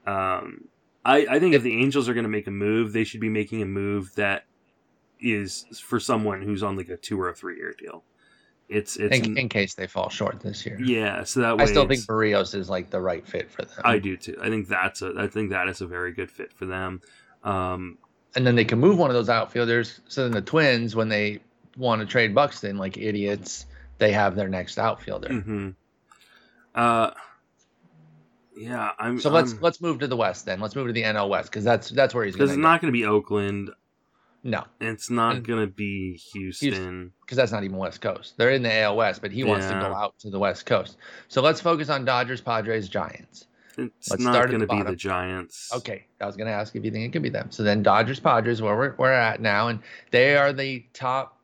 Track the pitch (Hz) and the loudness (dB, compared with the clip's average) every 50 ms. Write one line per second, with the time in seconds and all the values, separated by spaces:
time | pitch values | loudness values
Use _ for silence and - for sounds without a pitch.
0 | _ 104 98 95 95 95 92 90 87 85 - - - - _ _ _ _ _ _ | _ -2 -2 0 0 0 0 -2 -4 -10 -14 -16 -20 -20 _ _ _ _ _ _
1 | _ - 135 - 214 208 135 156 175 185 156 135 117 123 113 113 127 139 135 143 | _ 6 6 6 6 4 4 4 6 6 6 6 4 4 2 4 2 4 4 2
2 | 123 120 120 117 113 107 107 104 - 98 101 101 101 104 110 113 117 107 104 110 | 2 2 0 0 0 0 -2 -2 -4 -4 -4 0 0 2 4 2 2 2 2 0
3 | 110 - - 110 113 110 110 107 104 104 113 110 101 95 98 98 101 101 101 101 | 0 0 -2 -4 -2 0 0 0 -2 -2 -4 -4 -4 -2 -2 -2 -2 -2 -2 -2
4 | 95 92 _ - 104 98 98 - - _ _ _ _ _ _ _ _ _ _ _ | -4 -4 _ -2 0 0 0 -2 -6 _ _ _ _ _ _ _ _ _ _ _
5 | _ _ _ _ - 120 110 104 101 92 - - - _ - - - - 131 110 | _ _ _ _ -2 0 0 0 -2 -6 -8 -12 -14 _ -20 -20 -6 -2 -2 -2
6 | - - 123 110 107 107 98 95 98 104 104 95 107 101 98 95 90 90 90 - | 0 0 0 0 0 -2 -2 -2 -4 -4 -2 -2 -2 -2 -4 -4 -6 -8 -12 -12
7 | - - 107 95 92 90 85 - - 92 87 - 85 82 80 - - - - 82 | -6 -6 -4 -2 -2 -4 -6 -6 -10 -10 -10 -8 -10 -12 -12 -12 -16 -16 -16 -18
8 | _ _ _ _ _ _ _ _ _ _ _ _ _ - - 104 104 - - - | _ _ _ _ _ _ _ _ _ _ _ _ _ -4 -4 -4 -2 -4 -6 -4
9 | 104 104 131 127 - 110 107 139 127 113 - 104 98 95 - - 95 - - 95 | 0 2 2 2 2 0 -2 -2 -4 -2 -2 -2 -2 -2 -4 -10 -10 -6 -4 -4
10 | 92 92 - - 104 98 - - - 104 104 - - - 101 101 127 127 120 110 | -4 -4 -4 -4 -4 -4 -4 -6 -10 -10 -10 -8 -10 -10 -8 -4 -2 0 0 2
11 | 110 101 98 90 92 - - 131 120 117 117 107 143 - 104 151 139 - 139 123 | 0 -2 -2 -4 -6 -2 0 0 2 2 4 4 4 6 6 6 6 4 2 -2
12 | 110 - 110 110 110 107 101 98 92 - - 101 90 85 95 92 90 - 101 95 | 0 -2 0 2 2 4 4 2 0 0 -4 -8 -4 -4 -4 -4 -4 -4 -6 -2
13 | 92 92 87 78 - - - 87 - - - - - - - - - 117 117 104 | -2 -2 -4 -4 -8 -8 -8 -8 -8 -8 -10 -12 -12 -12 -12 0 2 2 2 2
14 | 95 98 92 87 - - 82 - 92 104 110 110 98 92 101 92 92 98 - - | 0 -2 -6 -6 -10 -12 -10 -6 -2 -2 -2 -2 -2 -2 -2 0 0 -2 -2 -4
15 | 95 92 95 95 98 101 - 107 107 95 98 92 90 95 90 - 95 85 90 90 | -6 -6 -4 -4 -4 -4 -2 -4 -4 -2 -2 -2 -2 -2 -4 -6 -8 -8 -6 -6
16 | 90 90 85 92 92 85 _ - 95 - _ _ - 92 92 92 95 92 92 92 | -6 -6 -6 -8 -10 -10 _ -14 -16 -16 _ _ -8 -8 -6 -6 -6 -6 -8 -10
17 | _ _ _ _ _ _ _ _ - 104 98 95 92 92 92 92 92 90 85 _ | _ _ _ _ _ _ _ _ -6 -4 -2 -2 -2 -2 -4 -6 -8 -12 -14 _
18 | _ _ _ _ _ _ - 127 127 123 120 120 110 107 117 117 139 190 208 175 | _ _ _ _ _ _ -2 2 4 4 4 4 4 4 2 6 6 6 6 6
19 | 170 135 123 120 110 110 117 113 104 - - 120 120 117 117 120 113 113 - - | 4 4 2 2 2 2 2 0 0 -2 -2 0 0 2 2 0 0 -2 -8 -20
20 | _ _ - 139 131 120 117 104 - - 151 160 156 139 123 117 120 113 107 113 | _ _ -4 -2 -2 0 0 -2 -2 2 2 4 6 6 4 4 0 0 0 0
21 | 110 110 107 104 104 104 104 101 _ _ _ _ _ - _ 127 127 120 113 110 | 0 2 2 0 0 0 -2 -6 _ _ _ _ _ -20 _ -2 0 2 2 2
22 | 107 101 - 127 117 107 98 131 147 139 - - - 101 98 101 95 95 95 - | 0 0 2 2 2 4 4 4 2 2 0 -6 -8 -6 -4 -4 -6 -6 -6 -4
23 | 110 107 104 104 101 101 104 101 101 - - - - - - - - - - - | -4 -2 -2 0 0 0 -2 -2 -6 -12 -12 -14 -14 -18 -20 -20 -20 -20 -2 2
24 | 107 107 101 107 101 101 92 104 101 95 95 92 90 - - 110 107 113 104 - | 4 4 4 4 2 2 2 -2 -4 -2 -4 -6 -6 -6 -4 -2 -2 -2 -2 -4
25 | - 101 98 98 98 - 131 113 98 110 107 101 98 95 95 _ _ _ _ _ | -8 -10 -8 -8 -6 -6 -6 -6 -4 -6 -6 -6 -6 -8 -10 _ _ _ _ _
26 | _ _ - _ _ _ _ _ _ _ _ _ _ _ _ 117 120 120 117 113 | _ _ -20 _ _ _ _ _ _ _ _ _ _ _ _ 2 4 4 4 4
27 | 113 - - - - - - _ _ _ _ _ _ _ _ _ _ _ _ _ | 2 2 0 -8 -20 -20 -20 _ _ _ _ _ _ _ _ _ _ _ _ _
28 | - _ _ _ _ _ _ _ _ _ _ 107 107 117 123 117 110 104 - - | -20 _ _ _ _ _ _ _ _ _ _ -16 -10 -8 -6 -4 -4 -4 -4 -4
29 | 107 117 123 120 - 147 151 165 139 123 113 107 156 170 160 - 175 170 147 117 | -4 -2 -2 0 2 4 4 4 4 4 -2 0 0 0 0 0 -4 -4 -2 -2
30 | 147 131 131 120 110 95 98 - - 101 95 92 107 107 107 139 131 120 113 117 | -2 -2 0 0 0 0 -2 -4 -6 -6 -6 -6 -6 -6 -6 -6 -4 -2 -2 0
31 | 110 110 107 104 101 101 98 90 - - - 110 101 117 117 - - - 120 135 | 0 0 0 0 0 2 0 -2 -2 -4 -8 -2 2 2 2 2 0 -2 2 2
32 | 139 131 - 123 113 101 92 - 143 139 139 139 156 160 170 170 170 156 123 120 | 2 4 2 -2 -2 -2 0 0 0 2 2 4 4 4 4 4 2 0 0 0
33 | 110 104 107 107 104 - 104 104 101 101 101 101 101 101 - _ _ _ _ _ | 2 4 4 2 2 2 -2 0 0 -2 -4 -4 -8 -10 -14 _ _ _ _ _
34 | _ _ _ _ _ _ _ _ - 127 110 80 - - _ _ 107 113 110 - | _ _ _ _ _ _ _ _ -6 -4 -4 -4 -6 -10 _ _ -6 -6 -6 -8
35 | - - 120 117 113 117 123 127 117 113 117 110 107 98 95 - 104 101 98 98 | -6 -4 0 0 2 2 0 -2 -4 -4 -2 -2 -2 -2 -4 -8 -6 -6 -6 -6
36 | 95 92 87 82 - - - 101 95 92 87 - 147 139 104 95 92 92 92 92 | -6 -8 -8 -12 -18 -16 -12 -10 -10 -8 -6 -4 -2 -2 -2 -2 -6 -6 -8 -10
37 | 90 90 _ _ _ - 127 131 127 101 113 104 98 95 95 95 95 85 - - | -12 -14 _ _ _ -4 0 2 2 2 0 -4 -4 -6 -6 -4 -6 -6 -8 -6
38 | - 107 92 - - - - - 117 123 135 135 120 117 110 110 107 104 101 110 | -6 -6 -6 -6 -12 -18 -2 2 2 4 4 2 0 0 2 2 2 2 2 2
39 | 113 101 92 - - 101 95 120 131 104 104 101 98 95 95 95 95 98 95 98 | 2 0 0 -2 -8 -8 -6 -2 0 0 0 0 0 -2 -2 -2 -2 -4 -4 -4
40 | 104 101 _ _ - 107 98 95 101 98 85 - - - 123 98 92 - - _ | -6 -6 _ _ -12 -8 -2 0 0 0 0 -4 -2 0 0 0 0 -4 -14 _
41 | - - - - - _ - 131 131 156 160 156 - 170 160 151 156 139 151 135 | -20 -20 -20 -20 -20 _ -2 2 4 4 2 4 2 0 2 2 0 -2 -2 -2
42 | 127 131 127 123 123 117 131 113 - 127 117 110 104 113 113 110 101 92 - 101 | 0 2 2 2 0 -2 -4 -8 -4 -2 -2 -2 0 -2 -2 -2 -4 -4 -4 -4
43 | 80 - - - - _ _ - - _ _ _ _ - - - 127 113 _ _ | -4 -4 -8 -16 -20 _ _ -20 -20 _ _ _ _ -18 -10 -10 -10 -10 _ _
44 | - - - 139 123 123 123 123 123 127 123 110 110 101 117 101 98 101 92 85 | -6 -6 -2 0 2 4 4 4 4 4 2 0 0 0 0 -2 -2 -4 -6 -6
45 | - 98 92 90 90 92 92 92 87 - - - - - 120 123 120 117 101 92 | -4 -4 -2 -2 -4 -4 -6 -8 -10 -12 -16 -18 -10 -8 -8 -8 -6 -8 -12 -12
46 | _ _ _ _ 101 101 98 95 110 113 107 101 107 107 - 101 104 113 110 110 | _ _ _ _ -8 -8 -8 -6 -6 -4 -4 -4 -6 -6 -8 -6 -6 -6 -4 -4
47 | 113 123 - 165 143 - - - - - - - 107 104 104 107 101 101 98 107 | -6 -4 -4 -4 -4 -2 -4 -6 -8 -8 -6 0 2 2 2 4 4 6 6 6
48 | 113 117 135 123 - 160 127 117 110 120 120 110 110 104 104 113 135 139 - - | 4 2 -2 0 2 4 4 4 2 0 -2 0 0 0 0 0 0 -2 0 0
49 | 127 131 131 127 117 110 110 - 113 107 101 104 113 117 117 110 - - - - | 2 4 4 4 2 2 0 0 0 2 2 2 2 0 -2 -4 -8 -14 -20 -20
50 | - _ - 123 127 139 143 143 143 143 139 135 135 135 131 120 113 _ _ - | -8 _ 4 6 6 8 6 6 4 4 2 0 -4 -4 -6 -8 -10 _ _ -6
51 | 135 127 127 135 131 - _ _ | -2 -2 -2 -2 -4 -6 _ _